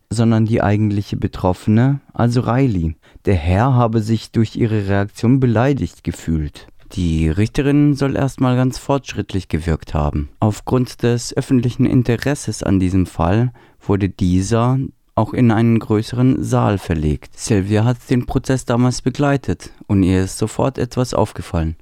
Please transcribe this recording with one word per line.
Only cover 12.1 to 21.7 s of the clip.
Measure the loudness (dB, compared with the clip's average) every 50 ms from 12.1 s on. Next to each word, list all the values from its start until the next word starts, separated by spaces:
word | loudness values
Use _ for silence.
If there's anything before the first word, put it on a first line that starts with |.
| 0 0 -2 -2 -4 -4 -4 -8 -8 -4
an | -2 0 2 2
diesem | 2 2 2 0 0 0
Fall | -2 -2 0 2 2 2 0 0 -4 -8 -18 _ _ _
wurde | -4 -2 0 0 0 -2
dieser | -2 -2 0 0 2 0 0 0 0 0 2 0 0 -2 -4 -6 -10 _ _ _ _
auch | -4 -2 -2 0
in | 2 2 4
einen | 4 4 4 2 2 2
größeren | 0 0 0 0 0 -2 -2 0 2 2 2 0 0
Saal | -2 0 2 2 2 0 0
verlegt. | -2 -2 -2 0 0 0 -2 -2 -6 -12 -16 -12
Sylvia | -4 0 0 0 2 2 2 2 2
hat | 2 0 -2 -2 -2
den | -2 -2 0 -2
Prozess | -4 -4 -2 0 -2 -2 -2
damals | -2 0 2 2 0 0 -2 -4
begleitet | -4 -2 0 0 0 0 0 -2 -4 -6 -6 -8 -14 -20 -16 -4 0
und | 2 2 4
ihr | 4 4 2 0
ist | -2 -4 -4
sofort | -6 -4 -2 -2 -2 -2 -2 -4
etwas | -6 -4 -2 -4 -4 -2 0
aufgefallen. | 0 0 -2 -4 -8 -10 -4 -4 -2 -2 -2